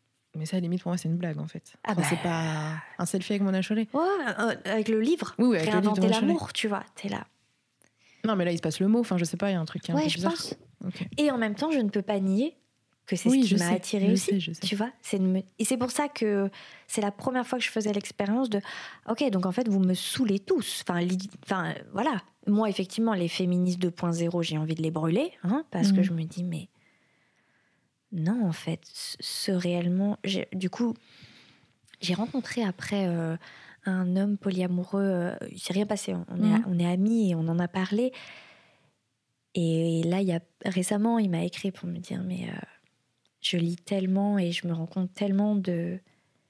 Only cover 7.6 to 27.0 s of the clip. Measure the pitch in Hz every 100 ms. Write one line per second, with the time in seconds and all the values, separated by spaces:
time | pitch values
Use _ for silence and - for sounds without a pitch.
7.6 | _ _ _ _ _ _ 220 202 175 165
8.6 | 160 - 190 233 226 180 170 175 202 185
9.6 | 160 175 - 170 311 170 185 339 - -
10.6 | - - 185 - 185 - 294 254 220 208
11.6 | 311 294 208 208 190 202 190 196 294 -
12.6 | _ _ _ _ - 180 226 269 220 185
13.6 | 175 202 - 208 190 190 190 196 160 165
14.6 | 190 202 233 - - 196 185 185 190 -
15.6 | 220 254 247 269 294 - 214 202 196 -
16.6 | - - - - 202 202 - 254 240 254
17.6 | - 220 214 208 - - 202 226 262 202
18.6 | - - - - - 226 277 190 185 180
19.6 | 240 196 185 180 - - 233 202 - 359
20.6 | - - - 175 175 185 196 - - 190
21.6 | 165 - - - 277 214 - _ - 208
22.6 | 220 190 185 - 226 202 170 - 180 180
23.6 | 180 175 180 170 175 170 170 170 165 156
24.6 | 156 160 160 165 160 180 339 - 180 269
25.6 | 320 180 202 190 185 165 160 175 180 160
26.6 | 180 _ _ _